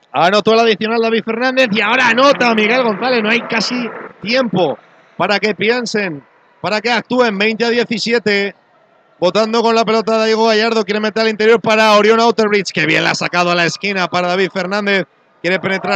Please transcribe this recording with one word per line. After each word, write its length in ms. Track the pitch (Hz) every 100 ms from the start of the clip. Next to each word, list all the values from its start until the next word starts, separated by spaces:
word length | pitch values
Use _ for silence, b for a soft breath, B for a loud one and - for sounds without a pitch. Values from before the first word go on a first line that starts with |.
| _
Anotó 400 | 131 170 208 214
el 60 | 226
adicional 420 | 233 208 220 233
David 220 | 226 226 226
Fernández 420 | 220 254 262 254
y 100 | 208
ahora 260 | 208 254 247
anota 460 | 226 277 277 247 220
Miguel 260 | 214 247
González. 380 | 240 185 240 247
No 80 | 214
hay 120 | 233
casi 340 | 233 226 - 247 226 - - -
tiempo 560 | 196 254 240 - 160 113 _ _ _ -
para 200 | 185 202
que 160 | 214
piensen, 720 | 196 208 247 226 214 196 143 - _ _ -
para 180 | 175 214
que 100 | 220
actúen. 460 | 226 - 247 240 196
Veinte 280 | 208 220 233
a 40 |
diecisiete. 840 | 240 226 220 220 233 214 202 202 - _ _ _ _ _ -
Botando 420 | 175 190 220 233
con 140 | 226 226
la 80 |
pelota 340 | 214 226 214 220
de 80 | 220
Diego 200 | 220 226
Gallardo. 380 | 214 226 226 208
Quiere 160 | 208
meter 220 | 214 220
al 60 | 220
interior 300 | 214 214 233
para 320 | - 214 220 208
Orión 240 | 208 226
Outerbridge. 500 | 233 220 214 208 180
Que 120 | - 156
bien 180 | 160
la 80 | 165
ha 40 | -
sacado 360 | 160 175 175
a 40 | 175
la 100 | 170
esquina 420 | - 202 196 175
para 220 | 175 180
David 180 | 185 190
Fernández. 500 | 196 180 202 202 196 170 _ _ _
Quiere 180 | 170 185
penetrar 360 | 190 190 196